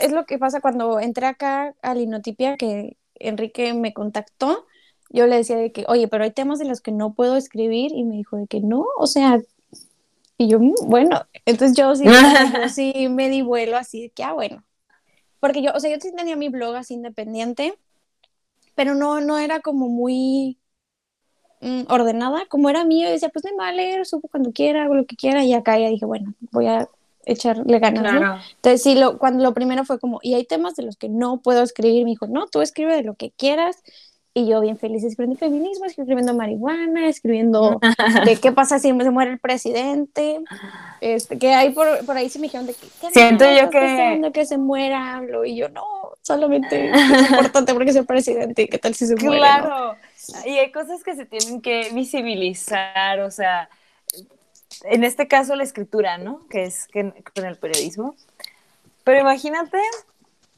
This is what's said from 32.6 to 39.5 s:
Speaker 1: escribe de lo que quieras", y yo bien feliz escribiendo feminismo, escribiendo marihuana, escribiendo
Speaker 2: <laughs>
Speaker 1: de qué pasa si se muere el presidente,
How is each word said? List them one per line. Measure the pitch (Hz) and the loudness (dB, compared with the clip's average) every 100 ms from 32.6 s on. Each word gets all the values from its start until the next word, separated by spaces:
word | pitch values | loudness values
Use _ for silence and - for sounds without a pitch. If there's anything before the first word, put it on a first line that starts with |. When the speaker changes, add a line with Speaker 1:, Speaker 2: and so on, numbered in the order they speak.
Speaker 1:
escribe | 302 - 311 320 | -2 -2 -2 -2
de | |
lo | 214 208 | -4 -10
que | 226 | -14
quieras", | - 269 302 349 359 _ - _ _ _ | -4 -2 0 -2 -4 _ -20 _ _ _
y | 247 226 | -2 0
yo | 220 | 2
bien | 214 214 | 0 -4
feliz | 220 220 | -6 -6
escribiendo | 226 220 240 269 | -6 -6 -6 -4
feminismo, | 320 294 359 381 381 | -2 -2 -4 -6 -10
escribiendo | 320 262 254 247 | -8 -4 -2 0
marihuana, | 240 214 214 262 330 330 330 320 | -2 -4 -4 -4 -4 -2 -2 -2
escribiendo | 302 226 226 233 220 214 220 | -2 -2 2 2 4 4 4
Speaker 2:
<laughs> | 226 233 220 226 208 | 2 4 4 6 6
Speaker 1:
de | 220 | 6
qué | 262 | 4
pasa | 262 269 285 | 4 2 4
si | 277 | 2
se | 254 254 | 2 2
muere | 254 254 | 2 0
el | 254 | -2
presidente, | 254 | -4